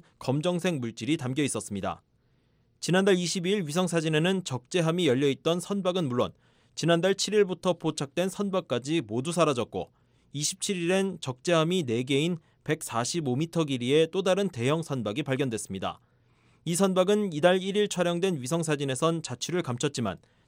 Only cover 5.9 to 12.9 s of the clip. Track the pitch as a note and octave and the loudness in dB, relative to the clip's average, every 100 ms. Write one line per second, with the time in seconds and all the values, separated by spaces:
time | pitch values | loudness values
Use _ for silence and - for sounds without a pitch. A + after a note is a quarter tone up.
5.9 | F3+ C#3+ B2 G2 - _ _ _ - D#3 | 0 0 0 0 -2 _ _ _ -2 2
6.9 | E3+ F#3 G3 - G#3 F#3 F3+ F#3 E3+ D#3+ | 4 4 2 2 2 2 2 -2 0 -2
7.9 | D3+ C#3 - F#3 F#3 G3+ F#3 - B2 B2+ | -4 -4 -2 -2 -2 -2 -2 -2 -2 0
8.9 | E3 A2 A2+ D3 E3+ D#3 B2+ G#2+ F#2+ D#2 | -2 -2 -4 -2 2 2 2 -2 -4 -8
9.9 | _ _ _ _ C#3 D3 - - F#3 E3+ | _ _ _ _ -6 -4 -4 -4 -2 0
10.9 | F#3+ G3 F3 - B2 - E3 D#3+ F#3 B2+ | 2 0 -4 -8 -6 2 2 4 0 0
11.9 | A2+ B2+ C#3 E3 F3 _ _ - D#3+ - | 0 2 2 2 -2 _ _ -4 -4 -2